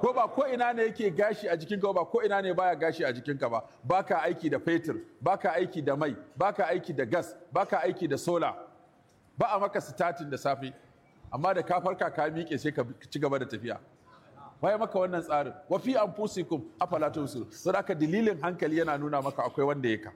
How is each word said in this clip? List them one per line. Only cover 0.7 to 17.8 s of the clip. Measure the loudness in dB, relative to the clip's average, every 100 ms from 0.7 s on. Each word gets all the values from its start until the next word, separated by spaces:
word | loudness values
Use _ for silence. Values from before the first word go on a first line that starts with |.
ne | 2
yake | 0 2 -2
gashi | 2 2 2 -2
a | -2
jikinka | -2 -2 2
ba, | 2 2
ko | 2
ina | 2 2
ne | 2
baya | 2 2 2
gashi | 0 0
a | -2
jikinka | -2 -4 -2 0
ba. | -2 -4 -14
Ba | 0 2
ka | 4 2
aiki | 2 0 0
da | 0
fetur, | 2 0 0 -6 -8 -4
ba | 0 2
ka | 2 0
aiki | 0 -2
da | 0 0
mai, | 0 -4 -10 -2
ba | -2
ka | 2 0
aiki | 0 -2 -4
da | 0
gas, | 0 -2 -10 -4
ba | 0 2
ka | 2
aiki | 0 0 -2
da | -2
sola. | 0 2 0 -2 -14 -20 -20 _ _ _ _ -2
Ba | 2 2
a |
maka | 2 -2
starting | -4 -2 -2 0 -6
da | -4
safe, | -2 -2 -4 -12 -20 -20 _ _ -10
amma | -2 2 2
da |
ka | 2 0
farka | 0 0 -2
ka | 0 -2
miƙe | 0 -4 -2
sai | -2
ka | -2 -6 -6 -10
ci | -4
gaba | 0 0
da | -4
tafiya. | -6 -8 -10 -12 _ -20 -20 -20 -20 -20 -4
Waye | 0 2
maka | 0 0
wannan | 0 0
tsarin? | 0 0 0 -6 -2
"Wa | -2
fi | 2 2
anfusikum | 2 0 -4 -4 -4 -4 -6 -4
afala | -2 2 0
tubsirun?" | 0 -4 -4 -10
Saboda | -4 0
haka | 0